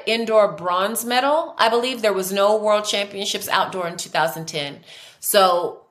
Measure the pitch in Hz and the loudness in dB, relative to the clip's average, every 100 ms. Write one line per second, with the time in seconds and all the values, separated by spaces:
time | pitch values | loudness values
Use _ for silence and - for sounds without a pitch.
0 | - 226 226 220 202 160 180 180 196 226 | -2 -4 2 4 4 0 -2 -2 -2 -4
1 | 233 247 277 302 330 - 226 240 247 247 | -2 0 2 0 -2 0 2 2 -2 0
2 | 214 190 185 196 202 214 208 208 208 208 | 0 0 -2 2 2 2 2 0 0 -4
3 | 202 202 208 202 196 190 185 190 175 175 | -4 -6 -6 -6 -2 0 0 -4 -6 -8
4 | - 170 160 160 160 160 143 143 - - | -6 0 0 -2 -8 -8 -8 -10 -20 -20
5 | - _ - 208 185 175 165 - _ | -20 _ 2 4 6 4 -2 -8 _